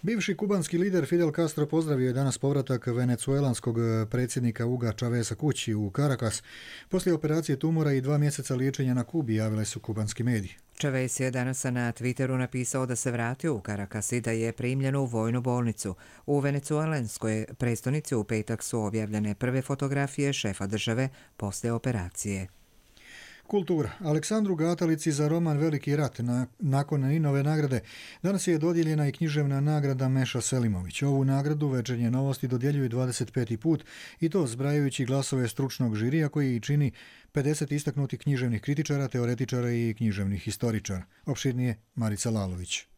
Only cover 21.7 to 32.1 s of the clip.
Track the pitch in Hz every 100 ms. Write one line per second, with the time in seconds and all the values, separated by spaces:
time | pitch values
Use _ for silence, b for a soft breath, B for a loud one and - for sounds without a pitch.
21.7 | 117 131 120 90 - 104 95 92 - -
22.7 | _ _ B B B B B - 202 170
23.7 | 165 147 - 165 156 156 214 208 165 165
24.7 | 170 170 160 165 143 151 165 170 143 160
25.7 | 147 - 147 139 - 120 123 127 _ 156
26.7 | 135 139 147 135 156 151 139 143 156 147
27.7 | 123 B B B B 175 196 185 160 160
28.7 | 170 160 156 143 - 160 151 143 139 143
29.7 | 151 143 131 131 135 127 123 - 131 117
30.7 | 95 90 - 139 139 135 135 143 151 147
31.7 | 127 117 120 120